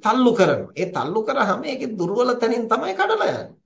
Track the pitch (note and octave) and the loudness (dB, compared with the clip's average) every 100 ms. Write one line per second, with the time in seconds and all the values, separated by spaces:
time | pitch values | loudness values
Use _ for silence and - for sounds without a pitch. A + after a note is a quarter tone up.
0 | G#3+ B3+ B3 G3 E3+ A2 F2+ - F3+ C3+ | 0 4 4 6 4 2 -4 -6 -6 -4
1 | C3+ G#3+ G#3+ - G3 F3 - C4 - G#3 | -2 -2 -2 0 0 -2 -4 -8 -8 -4
2 | F3 G#3+ B3 A#3+ A3+ A#3 A3 A3 F#3 C4 | -2 0 0 2 0 0 0 -2 -2 -2
3 | G4+ G#4 - - - - | 0 0 0 -2 -8 -16